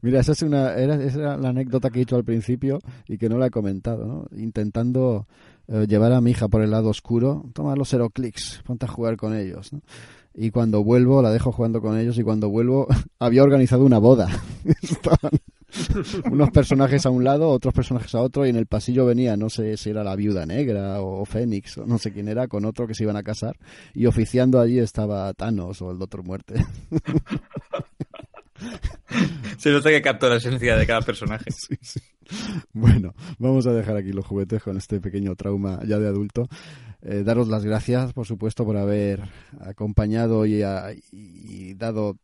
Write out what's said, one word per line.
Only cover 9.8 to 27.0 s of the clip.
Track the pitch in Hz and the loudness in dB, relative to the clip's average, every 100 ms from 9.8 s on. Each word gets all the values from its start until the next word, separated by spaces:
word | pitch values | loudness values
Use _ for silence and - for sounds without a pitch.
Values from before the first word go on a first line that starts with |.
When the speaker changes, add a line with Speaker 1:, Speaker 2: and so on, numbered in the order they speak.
| _ - - - _ | _ -20 -20 -20 _
Speaker 1:
Y | - 110 | -6 -2
cuando | 120 113 104 | 0 2 2
vuelvo, | 104 123 123 135 | 4 4 6 6
la | 117 | 6
dejo | 113 131 | 4 0
jugando | 117 117 113 | 0 -2 0
con | 107 110 | 0 0
ellos | 117 117 | 0 0
y | |
cuando | 113 110 104 | 0 0 0
vuelvo, | 107 120 135 135 | 0 2 2 4
<laughs> | 135 - _ | 2 0 _
había | 120 123 | 4 8
organizado | 139 139 127 127 135 | 8 8 6 6 8
una | 113 | 8
boda. | 110 127 95 - - - | 8 8 6 -2 -8 -8
<laughs> | - 160 | 0 0
Estaban | - 165 - - - 156 - _ - - 247 - - 196 233 | 0 -2 2 4 4 -2 -2 _ -18 -10 -2 -2 -2 -4 0
unos | 139 139 | 4 4
personajes | - 127 135 135 135 131 | 4 2 2 4 2 2
a | |
un | 127 | 2
lado, | 127 143 160 | 2 2 2
otros | 131 131 120 | 2 0 -2
personajes | 127 123 - 117 | -2 -4 -4 -2
a | |
otro, | 127 139 135 | -2 0 0
y | |
en | 117 | 0
el | 113 | -2
pasillo | 107 113 123 127 | -4 -2 2 2
venía, | 120 127 104 | 2 0 0
no | 110 | -2
sé | - 107 107 | -4 -4 -4
si | 107 | -6
era | 107 | -6
la | 104 95 | -4 -2
Viuda | 104 95 80 | -2 -2 -2
Negra | 104 143 101 98 98 | -4 -2 -2 -4 -6
o | 95 95 101 | -6 -6 -6
Fénix, | 110 120 101 - - | -4 -4 -4 -8 -12
o | 104 | -2
no | 117 | -2
sé | 110 | -2
quién | 101 104 | -8 -6
era, | 110 127 | -4 -4
con | 104 104 | -4 -6
otro | 113 117 | -6 -8
que | 110 | -4
se | |
iban | 107 104 | -4 -4
a | |
casar, | 104 107 110 - - - - | -6 -8 -8 -10 -18 -20 -16
y | - 120 | 0 2
oficiando | 117 110 127 127 127 | 2 0 2 4 4
allí | 117 123 | 4 2
estaba | 113 - 107 101 95 | 0 -2 -4 -4 -6
Thanos | 95 104 107 90 98 | -6 -4 -4 -6 -10
o | 90 | -10
el | 90 | -10
Doctor | 95 101 | -10 -10
Muerte. | 90 95 - 113 - - - | -10 -12 -8 -2 -2 -4 -6
<laughs> | 160 | -6